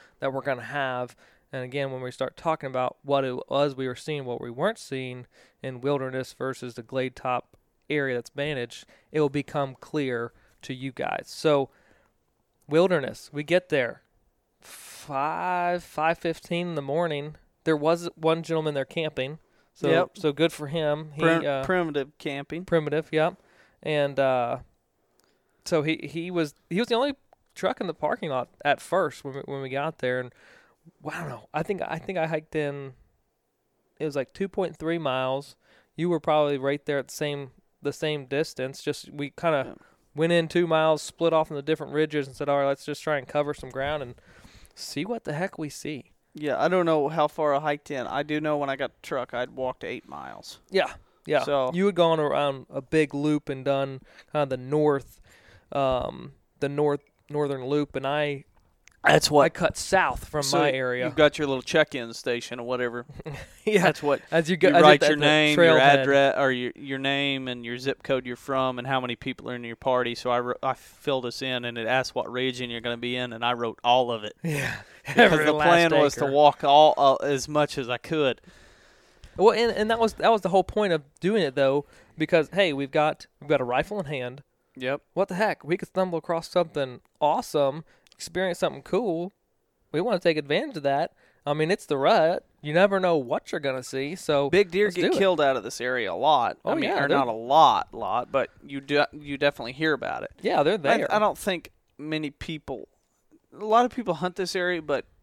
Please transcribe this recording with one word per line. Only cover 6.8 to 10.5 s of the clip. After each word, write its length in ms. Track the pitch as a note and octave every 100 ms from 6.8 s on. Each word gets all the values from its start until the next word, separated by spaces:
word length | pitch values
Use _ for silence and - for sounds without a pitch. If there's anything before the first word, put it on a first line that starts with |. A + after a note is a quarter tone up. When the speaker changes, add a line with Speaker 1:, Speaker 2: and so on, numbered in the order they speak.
Speaker 1:
glade 340 | A2+ C3 B2+ -
top 400 | C3 B2 - _ _ _ -
area 260 | D3 C3+ A#2+
that's 180 | - C#3
managed, 480 | D3 C#3 A#2+ - - _ _
it 80 | D#3
will 100 | D3
become 440 | C#3+ - D3+ C#3 B2+
clear 520 | - D#3 C3+ A#2+ A#2 _ _